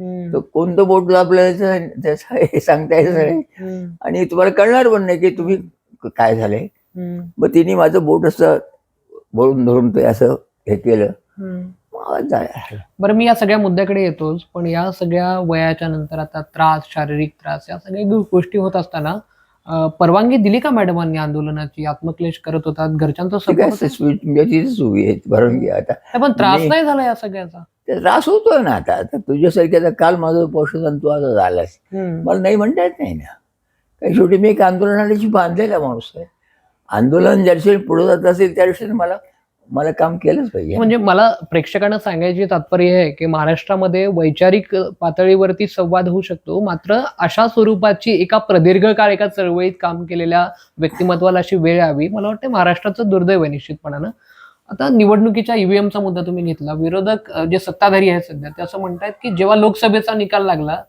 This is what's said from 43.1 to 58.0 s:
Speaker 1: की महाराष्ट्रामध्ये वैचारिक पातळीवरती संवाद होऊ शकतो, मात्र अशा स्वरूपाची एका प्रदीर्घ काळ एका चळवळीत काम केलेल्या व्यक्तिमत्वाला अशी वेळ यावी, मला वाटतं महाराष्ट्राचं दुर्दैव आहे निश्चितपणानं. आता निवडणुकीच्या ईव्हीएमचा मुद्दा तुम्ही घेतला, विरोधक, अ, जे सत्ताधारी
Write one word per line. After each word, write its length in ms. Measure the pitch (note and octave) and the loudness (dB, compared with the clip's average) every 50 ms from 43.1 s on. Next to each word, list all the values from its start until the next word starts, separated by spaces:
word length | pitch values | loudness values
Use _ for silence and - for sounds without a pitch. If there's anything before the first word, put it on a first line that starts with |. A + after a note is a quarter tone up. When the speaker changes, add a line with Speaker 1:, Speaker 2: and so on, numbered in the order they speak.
Speaker 1:
की 140 | C#3+ - E3 | -2 -4 -4
महाराष्ट्रामध्ये 840 | E3 D#3+ D#3 D3+ D#3 E3 D#3+ - - G3 F#3 F#3+ F#3 F3 F#3 F#3+ G3+ | -2 -2 0 0 0 0 -2 -2 -4 -2 0 0 0 0 0 0 0
वैचारिक 680 | G3 E3+ D#3+ D#3 D3 - F3+ F#3 F#3+ G#3+ - - G3+ | 0 0 0 0 0 2 4 4 4 2 0 -2 -4
पातळीवरती 920 | F#3+ F#3+ E3 F#3+ - F3+ E3 D#3 - F#3 F#3+ F#3+ F#3+ F#3+ F#3 F#3 F#3+ G#3 G3 | -4 -4 -4 -6 -6 -6 -4 0 2 2 4 4 4 4 2 0 -2 -4 -4
संवाद 420 | - - F3+ E3+ F3 F#3 F3+ F3+ | -2 -2 -2 0 0 0 0 0
होऊ 120 | F3 F#3+ | -2 -2
शकतो, 420 | F#3 - F#3 E3 _ - D#3+ F#3+ G#3+ | -4 -4 -8 -10 _ -6 -4 -4 -2
मात्र 360 | G3 E3+ D#3+ - F3+ G#3 A#3+ C4+ - - - | -2 -4 -4 -2 -2 0 0 0 -2 -4 -2
अशा 280 | F3 E3 - - A3+ A#3 | -2 -2 2 2 0 2
स्वरूपाची 760 | - A#3 G#3+ G#3+ A3 F#3 G3+ G#3+ G3+ G3+ - A#3 A3 D#3+ | 4 2 4 4 2 2 2 2 0 0 0 0 0 0
एका 160 | F3+ E3+ - A3 | 0 2 0 0
प्रदीर्घ 480 | G#3+ - G3 F3 D#3+ F3+ F#3 G3 F#3+ A3 G#3 | 2 4 4 4 6 6 4 6 4 4 4
काळ 180 | G#3 G#3+ G#3 | 4 2 2
एका 160 | G3+ - G#3 G3 | 2 0 -2 -4
चळवळीत 460 | G3 - F#3+ F3 E3+ F3+ F3+ F#3 F#3 - | -2 -2 -2 -2 -2 -2 -2 -4 -4 -4
काम 240 | - F3 E3+ E3+ F3 | -6 -6 -6 -6 -10
केलेल्या 440 | E3 F3+ E3+ E3+ E3 E3+ F3 F3 F#3 - - _ _ _ - | -8 -6 -4 -2 0 0 0 0 0 -4 -12 _ _ _ -4
व्यक्तिमत्वाला 600 | D#3+ D3+ - - F3+ F3+ F3+ E3 F3+ F#3 F#3 F3+ | -4 -4 -2 -2 -2 0 0 2 2 2 2 2
अशी 160 | E3+ - G3 | 0 0 0
वेळ 220 | F3+ D#3+ E3 E3+ F3 | 0 2 2 2 2
यावी, 300 | E3+ D#3+ D3 C#3+ D3+ - | 2 0 0 -2 -4 -4
मला 200 | G3+ G#3+ G3 G#3 | -4 -4 -4 -4
वाटतं 200 | A3 G#3+ - C4+ | -6 -6 -6 -4
महाराष्ट्राचं 600 | A#3+ G3 F3+ F3 F3 E3+ - G#3 G3 - A#3 G3+ | 0 2 2 2 2 0 -2 -6 -4 -4 -2 0
दुर्दैव 320 | G3 F#3 F3 F3 G3 F#3 | 0 0 2 2 2 2
आहे 100 | D#3+ D3 | 0 -2
निश्चितपणानं. 580 | C#3+ C#3+ - - D3+ - - D3+ C#3+ C#3+ D#3+ A3+ A#3+ _ _ _ _ _ - - _ _ _ - | -4 -8 -10 -12 -14 -14 -12 -12 -10 -8 -10 -10 -12 _ _ _ _ _ -20 -20 _ _ _ -14
आता 200 | G#3+ - C4 C#4+ | -10 -6 -2 2
निवडणुकीच्या 680 | C4 A3+ G#3+ G3+ G#3+ G3+ A3 A3+ G3+ A3+ A3 A3+ A#3 | 4 4 6 6 6 4 4 2 0 0 -2 -2 -2
ईव्हीएमचा 440 | A3 G3 F3+ G3 G3+ G3+ G3+ G3+ G#3 | 0 0 2 2 2 0 0 -4 -4
मुद्दा 220 | G3+ F#3+ F3 F3+ | -4 -4 -4 -6
तुम्ही 220 | F3+ F3 F3+ F3+ E3+ | -6 -6 -6 -6 -4
घेतला, 300 | E3+ D#3+ - D3 D3 D#3 | -6 -6 -6 -8 -8 -6
विरोधक, 580 | D#3 D#3+ E3 F3 G3 F#3+ G#3 A3 G#3 - - | -4 -4 -2 -2 -2 -2 -2 -2 -4 -4 -8
अ, 140 | - D#3+ D#3+ | -8 -6 -4
जे 140 | E3 F3+ F#3 | -2 -2 -2
सत्ताधारी 500 | - F#3 D#3+ - G3+ G3+ F#3+ F#3+ | -2 -4 -4 0 2 4 4 4